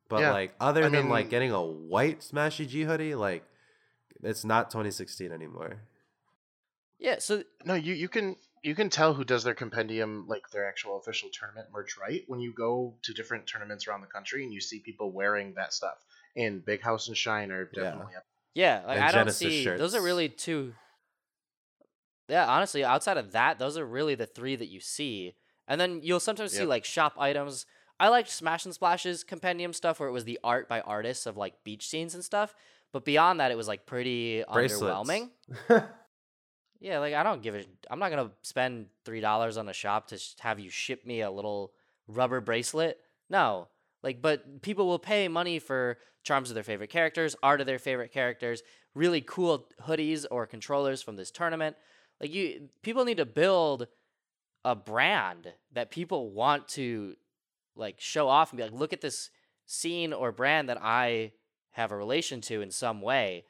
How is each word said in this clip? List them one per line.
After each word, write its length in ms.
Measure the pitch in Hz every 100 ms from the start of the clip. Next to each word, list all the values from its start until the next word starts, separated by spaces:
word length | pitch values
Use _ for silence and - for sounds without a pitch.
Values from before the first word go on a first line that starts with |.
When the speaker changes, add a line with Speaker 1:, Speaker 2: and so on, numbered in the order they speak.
| -
Speaker 1:
But, 120 | 110
Speaker 2:
Yeah. 100 | 151
Speaker 1:
like, 240 | 101 95 -
other 260 | 135 151 151
Speaker 2:
I 40 |
Speaker 1:
than, 140 | 143
Speaker 2:
mean 60 | 139
Speaker 1:
like, 200 | 117 110
getting 220 | 120 127
a 100 | 98
white 600 | 82 80 80 98 147 -
Smashy 460 | - 143 151 151 143
G 140 | 143
hoodie, 320 | 156 160 156
like, 300 | 135 101 85 - _ _ _ _ _ _ -
it's 200 | 110 107
not 280 | 110 113 117
twenty 180 | 113 104
sixteen 420 | 92 92 - 90
anymore. 520 | 82 78 82 82 104 110 _ _ _ _ _ _ _ _ _ _ -
Speaker 3:
Yeah, 220 | - -
so 240 | - 208 - _
Speaker 2:
No, 120 | 170 185
you, 180 | 156
you 160 | 170 180
can, 260 | 233 196 185 _ _
you 100 | 151
can 160 | 156 208
tell 240 | - 156
who 100 | 139
does 200 | 127 123
their 100 | 120
compendium, 720 | 113 117 113 110 110 107 104 98
like, 220 | 104 -
their 180 | 104 101
actual 300 | 98 104 98
official 320 | 113 110 98
tournament 360 | - 104 107 110
merch, 240 | 104 95 -
right? 280 | 101 165 -
When 140 | 123
you 120 | 120
go 440 | 113 117 123 123 117
to 100 | -
different 320 | 110 110 117 107
tournaments 420 | 110 104 104 107
around 140 | 101
the 60 | 98
country 360 | 101 95 135
and 80 | 131
you 80 | 98
see 180 | 98 110
people 320 | 113 - 104
wearing 420 | 92 101 104 98
that 200 | 95 95
stuff. 300 | - 95 - _ - _ 120
And 300 | 113 95 85
Big 160 | 104
House 260 | 117 110 120
and 80 | 110
Shine 360 | 117 107 101
are 180 | 92 92
Speaker 1:
Yeah. 120 | 95
Speaker 2:
definitely 320 | 92 73 101 90
up. 100 | - _ _ 165
Speaker 3:
Yeah, 260 | 180 107 92
like, 80 | 131
Speaker 1:
And 60 | 151
Speaker 3:
I 60 |
don't 80 | 175 107
Speaker 1:
Genesis 120 | 101
Speaker 3:
see, 280 | 170 151 120
those 280 | 90 170
are 40 | 220
Speaker 1:
shirts. 80 | 180
Speaker 3:
really 240 | 175 156
two. 440 | - - 156 131 113 _ _ _ _ _ _ _ _ _ _ _ _ _ _ -
Yeah, 200 | 165 127
honestly, 360 | 143 190 143
outside 340 | 131 139 208 170
of 140 | 101
that, 260 | 113 135 -
those 180 | 131 160
are 80 | 131
really 300 | 127 151 123
the 100 | 110
three 300 | - 127 131
that 120 | 98
you 120 | 92
see. 560 | - - 147 104 90 - _ _ -
And 120 | 151
then 220 | 180 170
you'll 180 | 156 175
sometimes 320 | 220 220 208
see, 80 | 196
Speaker 2:
Yep. 80 | 175
Speaker 3:
like, 180 | 120 -
shop 280 | - 151 -
items. 460 | 139 143 143 131 - _ _ -
I 100 | 196
liked 200 | 240 214
Smash 360 | - 160 170 190
and 80 |
Splash's 500 | 165 180 180 180 170
compendium 500 | - 170 180 175 175
stuff 260 | 170 170 160
where 100 | 139
it 20 |
was 140 | 123 113
the 140 | 120
art 240 | 117 123 -
by 140 | 117
artists 440 | - 104 113 127 123
of, 120 | 101
like, 260 | 95 _
beach 240 | 107 104 -
scenes 280 | 156 165 175
and 80 |
stuff. 300 | - 208 208 - _ _ _
But 140 | 135 147
beyond 340 | 147 170 175
that, 120 | 131
it 40 | 117
was, 120 | 107
like, 180 | 101 -
pretty 580 | 123 127 120 117 110 -
Speaker 1:
Bracelets. 580 | 117 123 104 101 95 123
Speaker 3:
underwhelming. 200 | 202 247 _ - 123 -
Speaker 1:
<laughs> 240 | 233 - - _ _ _ _ _ _ _ _
Speaker 3:
Yeah, 200 | 190 151
like, 160 | 147 147
I 80 |
don't 180 | 196 156
give 140 | 110 104
a, 100 | 95 _ -
I'm 80 | 139
not 140 | 196
gonna 180 | 147 117 95
spend 460 | - 131 127 120 101 _
three 160 | - 113
dollars 380 | 107 107 113 110
on 100 | 104
a 60 |
shop 360 | 92 101 107 -
to 80 | 98
sh-, 160 | - -
have 180 | 117 107
you 100 | 92
ship 380 | - - 123 120
me 140 | 117
a 100 | 104
little 420 | 98 104 101 98 _ _ _ -
rubber 320 | 110 127 127
bracelet. 600 | 113 117 120 156 165 - _ _ -
No. 360 | 190 131 95 87 _ _ _
Like, 180 | - 120
but 400 | 156 147 135 139
people 240 | 196 202 185
will 140 | 170
pay 280 | 180 208 185
money 300 | 165 175 165
for 400 | - 131 123 120 - _
charms 300 | - 139 123
of 20 |
their 100 | 113
favorite 280 | 104 104 107
characters, 440 | 170 160 165 160 127
art 200 | 139 143
of 40 | 135
their 140 | 127
favorite 320 | 139 127 120
characters, 500 | 135 123 117 120 117 - - _
really 280 | 135 175 165
cool 460 | 123 - 175 143 - - 156
hoodies 400 | 156 156 156 143
or 160 | 123 110
controllers 560 | 113 - 143 139 135
from 140 | - 101
this 160 | 92
tournament. 440 | - 170 160 156 - _ _ _ -
Like, 100 | 147
you, 380 | 185 170 - 143 _
people 220 | 214 240 240
need 120 | 190
to 80 | 131
build 600 | 143 185 185 160 135 120 _ _ _ _ _ _ _
a 120 | 127 110
brand 800 | 101 110 156 196 95 87 87 - _
that 180 | 120 113
people 400 | 160 170 175 113
want 380 | 98 131 143 -
to, 460 | 147 127 110 101 90 _ _ _ _ _ -
like, 240 | 107 -
show 300 | - 156 139
off 220 | 139 160
and 60 | 123
be 60 |
like, 80 | 113
"Look 220 | 117 151
at 80 | -
this 300 | 147 - - _ _ _ -
scene 480 | - 170 175 165
or 180 | 131 120
brand 380 | 110 135 156 135
that 80 | 120
I 520 | 110 120 123 113 110 _ _ _ _
have 200 | 120 110
a 60 | 104
relation 420 | 104 147 165 127
to 200 | - 110
in 80 | 98
some 320 | - 120 107
way." 440 | 101 135 101 87